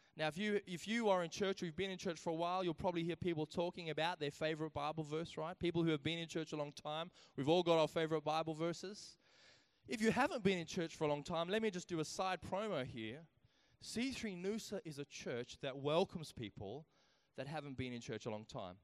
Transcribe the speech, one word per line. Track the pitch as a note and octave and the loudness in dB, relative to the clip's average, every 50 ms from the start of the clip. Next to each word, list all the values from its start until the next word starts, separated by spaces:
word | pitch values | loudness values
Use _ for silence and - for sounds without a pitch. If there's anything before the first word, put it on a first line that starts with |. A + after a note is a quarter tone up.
| _ _ _ | _ _ _
Now, | D#3 D#3 D#3 | -2 0 0
if | D3 | 0
you, | F3 G#3+ G#3+ G3+ G#3 - | 0 2 2 2 2 0
if | - F3+ D#3+ - | -2 -6 -6 -2
you | G3 A3 A#3+ A3+ G#3 | -2 0 4 6 6
are | F#3+ F3+ F3 | 6 6 4
in | D#3+ | 0
church | - - G3+ F#3+ F#3+ - | -2 0 0 0 0 0
or | F#3 | -4
you've | E3+ D3+ | -4 -2
been | E3+ G3 F#3+ | -2 -4 -4
in | F#3 F3+ | -4 -4
church | - G3 E3 D3+ | -4 -4 -4 -2
for | - F3 | -2 -2
a | D#3+ | 0
while, | D#3+ E3+ E3+ F3+ F#3 | 0 2 2 2 2
you'll | F#3+ F3 D#3 | 2 0 0
probably | - - F3+ F3 E3+ | 0 0 0 0 2
hear | E3 E3+ E3 | 0 0 -2
people | - - F3+ E3 D3+ D#3 | 0 0 0 0 0 -2
talking | - - F#3 E3+ F3 - F#3 E3+ D#3+ | 0 0 0 0 0 -2 -4 -4 -4
about | D3+ D3+ D#3 - F3+ D#3 | 0 0 0 0 0 0
their | D3 - | -2 -4
favorite | - - D#3+ D#3 D#3+ D3+ D#3+ D#3 - | 0 0 0 0 2 0 -2 -4 -2
Bible | D3 C#3+ D3+ D#3 D#3+ D#3 | -2 -2 -2 -2 -2 -2
verse, | D3 D3+ D#3 E3+ D#3+ - D#3 | -2 -2 -2 -2 -4 -6 -6
right? | D#3 E3 F#3 - | -6 -6 -4 0
People | - E3+ E3 E3+ | 0 2 4 4
who | E3 E3 | 4 4
have | D#3 D3 | 4 2
been | C3+ D#3 E3 E3+ | 2 0 -2 -2
in | E3 D#3 | -4 -4
church | - E3+ D3+ - | -4 -4 -4 -2
a | D#3+ | -2
long | D3+ D3 D3 | -4 -4 -4
time, | D3 - - D3+ D3+ D#3+ E3+ F3+ - - - - _ | -6 -8 -8 -6 -4 -4 -6 -8 -10 -18 -20 -10 _
we've | - C3+ C#3+ | 0 4 6
all | E3 F#3 | 6 6
got | F3 F3 E3 D#3+ | 8 8 8 8
our | D#3 D3+ | 6 6
favorite | - E3+ D#3+ D#3 D#3+ D#3 | 4 2 2 2 2 0
Bible | D3 D3+ D#3 D#3+ E3 D#3+ D#3 | 0 0 0 0 0 -2 -2
verses. | D3+ D#3+ E3+ E3 - - F#3 G#3 - - - - _ _ _ - - - - - - _ _ _ _ _ - | 0 0 0 0 -2 -6 -10 -10 -12 -14 -16 -18 _ _ _ -20 -20 -20 -20 -20 -20 _ _ _ _ _ -6
If | A#3 A3+ | -2 4
you | G#3+ A3 | 4 4
haven't | E3+ A3+ C4+ F#4+ F4+ B3 F#3 | 6 6 4 2 2 2 4
been | G3+ F#3+ F3 | 4 4 4
in | E3 | 0
church | - - F#3 E3 - - | -2 -2 -2 -2 -2 0
for | - D#3+ | 0 2
a | D3 | 2
long | D3 D3 C#3+ | 2 0 0
time, | - F3+ E3 E3+ F3 | -2 0 0 2 2
let | G3 A3 | 2 2
me | A3+ A3 | 2 2
just | F3+ F3+ - - | 0 -2 -4 -2
do | F3 D#3+ | -2 -2
a | D3+ | -2
side | - - - F#3+ F#3+ F#3 E3+ | -2 -2 -2 0 0 -2 -2
promo | - - - F#3+ A3 G#3+ F#3 C#3+ B2+ | -4 -4 -2 -2 0 0 0 -2 -2
here. | B2 A2+ A#2 A2 G#2+ A#2+ D#3 E3 - _ _ _ _ _ _ _ _ _ _ | -4 -4 -6 -6 -6 -6 -8 -12 -18 _ _ _ _ _ _ _ _ _ _
C | - - - G#3+ B3 C4+ | -14 -6 -2 -2 -2 -2
three | A#3+ - A3+ G#3+ F#3 | -2 -4 -4 -6 -4
Noosa | F3 F3+ F#3+ A3 A3 - - G#3 F3+ - | -4 -2 -2 -2 -2 -4 -6 -6 -6 -6
is | E3 D3 C3+ | -6 -8 -8
a | C#3+ | -10
church | - - - - F#3 C3+ A#2+ B2 - - - | -10 -12 -8 -6 -4 -4 -4 -4 -6 -8 -8
that | - C#3 C3 | -6 -6 -4
welcomes | C#3+ C3+ C#3+ D3+ E3+ F#3+ - - F3 D3+ - | -2 0 4 6 6 4 4 0 -6 -10 -10
people | - - A#2 G2 - - G#2+ G2 A2+ D3+ D#3+ - _ _ _ _ _ _ _ _ _ | -8 -6 -6 -6 -6 -8 -8 -8 -8 -10 -12 -16 _ _ _ _ _ _ _ _ _
that | - C3 C#3 | -10 -8 -6
haven't | D#3+ D3+ C#3+ D3 C3 | -6 -6 -6 -6 -6
been | B2 C3 B2+ | -6 -4 -4
in | B2 A#2+ | -6 -8
church | - - A#2 G#2+ - | -6 -6 -6 -6 -4
a | A#2+ | -4
long | G#2+ G#2+ A2 | -6 -6 -6
time. | - - B2+ G2+ F2+ F2+ F#2+ | -8 -8 -8 -8 -8 -10 -14